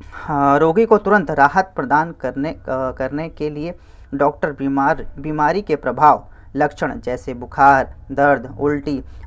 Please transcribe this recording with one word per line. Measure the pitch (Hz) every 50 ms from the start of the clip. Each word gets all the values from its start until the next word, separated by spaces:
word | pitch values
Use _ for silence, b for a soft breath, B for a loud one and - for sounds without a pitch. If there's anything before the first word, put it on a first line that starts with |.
| - -
हाँ, | - - - - 151 143 139 139 139 143
रोगी | 160 160 160 220 226
को | 220 220 208
तुरंत | 208 196 - 151 147 143
राहत | 156 143 139 143 - 190 185 - -
प्रदान | - 143 120 143 151 160 170
करने, | 165 - - 127 - 135 139 165
अ, | - - - -
करने | 131 131 131 131 123 - 131 127 143 147 160 165
के | - - 151 151
लिए | 147 147 151 170 - b b b b b b b 139
डॉक्टर | 139 143 147 147 - - 160
बीमार, | 139 131 139 139 139 139 135 151 160 - 143 - - 123
बीमारी | 135 156 151 151 151 151 170 202
के | 208 - 151
प्रभाव, | 143 - 131 120 127 151 151 127 107 - b b b b b -
लक्षण | 135 151 147 - - 170 139 120 120
जैसे | - 123 123 120 - - 123
बुखार, | 120 123 123 - - 135 139 139 135 127 - - - - -
दर्द, | 135 139 139 143 143 123 117 - 107 104
उल्टी | 139 147 147 143 139 151 143 127 b b b b b